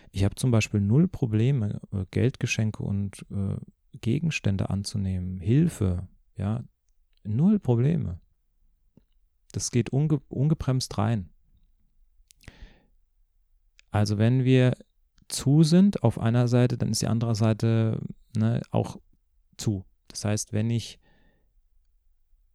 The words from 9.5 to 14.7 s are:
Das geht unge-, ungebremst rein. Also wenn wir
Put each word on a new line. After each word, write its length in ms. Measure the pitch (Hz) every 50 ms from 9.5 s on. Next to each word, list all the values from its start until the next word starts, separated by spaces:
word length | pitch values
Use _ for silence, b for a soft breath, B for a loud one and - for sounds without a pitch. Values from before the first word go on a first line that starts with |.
Das 180 | - 101 - -
geht 200 | - 120 113 -
unge-, 300 | - 135 151 156 156 139 - -
ungebremst 680 | - 110 135 156 160 - - - 127 127 - - - -
rein. 320 | 107 110 117 104 90 - _ _ _ _ _ _ _ _ _ _ _ _ _ _ _ _ _ _ _ _ _ _ - B B B B B B B B B B _ _ _ _ _ _ _ _ _ _ _ _ _ _ _ _ _ _ _
Also 280 | - 104 104 104 107 101
wenn 260 | 110 117 127 131 123
wir 320 | 127 131 127 127 127